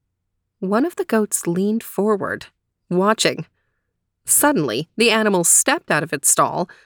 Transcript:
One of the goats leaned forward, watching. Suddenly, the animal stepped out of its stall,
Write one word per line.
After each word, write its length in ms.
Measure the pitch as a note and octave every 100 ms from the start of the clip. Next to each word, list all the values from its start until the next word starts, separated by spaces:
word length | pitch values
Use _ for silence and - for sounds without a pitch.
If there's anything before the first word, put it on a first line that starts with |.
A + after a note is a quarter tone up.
| _ _ _ _ _ _
One 260 | F#3 G#3+
of 120 | E4+ -
the 80 |
goats 420 | F#4 A3 G#3 - F3
leaned 380 | F3 G3+ A3
forward, 640 | - - G#3 G3 - G2+ - _ _ _ -
watching. 560 | F3 G3 - D#3+ C3 - _ _ _ _ _ _ _
Suddenly, 640 | - - D4 C4 C#3 A2 D#3+ -
the 160 | A#3
animal 320 | A3 G#3+ F#3
stepped 440 | E3+ - - D#4 -
out 140 | D#3
of 100 | D3+
its 160 | D3 -
stall, 400 | - C3 D3+ - -